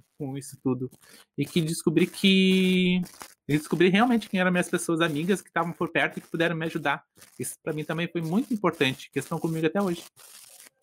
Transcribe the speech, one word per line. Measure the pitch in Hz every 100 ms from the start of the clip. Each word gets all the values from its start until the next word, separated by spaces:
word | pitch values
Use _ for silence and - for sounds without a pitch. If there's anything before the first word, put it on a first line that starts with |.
| _ -
com | 139 135
isso | - 135
tudo. | 135 127 127 - - - _ -
E |
que | 143 175
descobri | 160 165 - 160 180
que, | - 196 190 190 190 185 185 180 180 180 - - _ -
eu | 151
descobri | - 165 180
realmente | 196 254 233 -
quem | 190
eram | 180
minhas | 180 175
pessoas | 180 - 165
amigas | 165 147 175 190
que | -
estavam | 170 175
por | - 160
perto | - 160 170
e |
que | -
puderam | 165 165 165
me |
ajudar. | 160 160 143 147 - _ - -
Isso | 127 -
pra | -
mim | 151
também | 151 165 170
foi | 170
muito | 160 190 285
importante, | 214 175 - 131 135 -
que | 135
estão | - 165
comigo | 170 160 160
até | 196
hoje. | 196 170 - - - - - - - _